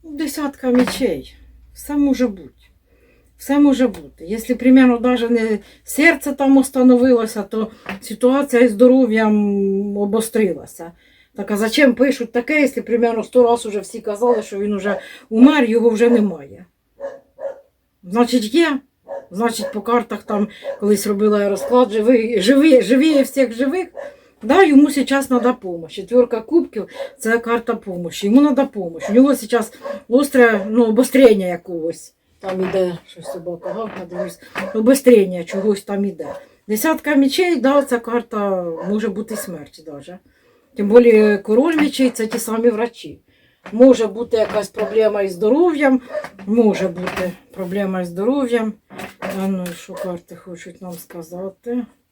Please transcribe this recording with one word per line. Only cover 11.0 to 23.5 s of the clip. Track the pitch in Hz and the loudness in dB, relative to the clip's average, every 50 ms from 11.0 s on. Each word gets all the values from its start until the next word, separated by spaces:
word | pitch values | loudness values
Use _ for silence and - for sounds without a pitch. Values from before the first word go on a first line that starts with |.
| _ _ _ _ _ _ _ | _ _ _ _ _ _ _
Так, | - 202 - | -12 -8 -6
а | 214 | -4
зачем | 202 220 220 220 - 294 262 240 | -4 -2 -2 2 4 4 4 4
пишуть | - 254 285 247 - 240 233 _ | 2 0 0 0 -4 -6 -6 _
таке, | 240 240 - 311 302 | -6 -4 -2 0 0
якщо, | 294 254 269 240 - | 0 0 -2 -6 -6
примерно, | - 220 233 233 233 226 220 220 | -4 -2 0 0 0 -2 -4 -8
сто | - - 254 247 | 0 2 2 4
раз | 233 233 233 - | 4 2 0 -2
уже | 220 196 208 | -8 -8 -8
всі | 185 - - 226 | -10 -10 -16 -12
казали, | 214 214 208 202 233 240 240 214 214 | -8 -8 -6 -2 0 0 0 0 -2
що | - 208 196 | -8 -8 -8
він | 202 208 208 | -6 -4 -4
уже | 196 180 202 196 180 - - - - _ _ | -4 -4 -6 -6 -6 -10 -16 -20 -20 _ _
умер, | 226 226 247 285 311 294 247 | 4 6 6 6 6 4 0
його | 220 220 233 220 233 | 0 0 2 2 2
вже | 226 208 233 240 | 2 2 2 2
немає? | 240 220 208 196 170 151 139 139 190 - 185 _ _ _ _ _ _ _ - - - - _ _ _ _ - - - - _ _ _ _ _ _ _ _ _ | 4 2 2 0 -4 -8 -14 -20 -20 -20 -20 _ _ _ _ _ _ _ -16 -16 -16 -16 _ _ _ _ -12 -12 -12 -14 _ _ _ _ _ _ _ _ _
Значить, | 180 185 233 240 240 233 254 214 214 226 | -6 0 0 0 2 2 -2 -2 0 0
є. | 330 339 320 285 262 _ _ _ _ _ - - - - _ | 0 0 2 0 -4 _ _ _ _ _ -16 -16 -16 -16 _
Значить, | 175 190 233 240 226 - 208 - - | -8 -4 -4 -4 -4 -4 -8 -8 -8
по | 214 | -8
картах | 196 - 233 240 220 - 220 214 - | -4 -2 -2 -2 -2 -4 -12 -14 -8
там | - 214 202 208 208 - - - - - - | -6 -2 -2 -2 -4 -6 -14 -12 -12 -10 -4
колись | 208 202 208 196 - | 0 0 0 0 0
робила | 208 202 196 214 214 208 208 202 | -4 -2 0 2 2 2 2 0
я | 202 | -2
розклад, | 202 190 - - - 247 247 - | -2 -4 -4 0 2 2 2 2
живий, | 208 220 214 233 262 226 220 226 240 202 | 0 0 2 4 4 2 2 0 -2 0
живі, | 180 214 277 277 294 320 277 254 202 | 2 4 4 4 6 6 6 6 6
живіє | 185 247 269 294 320 302 277 262 | 4 2 2 4 4 2 2 0
всіх | - - 277 269 240 | 0 0 -2 -2 -2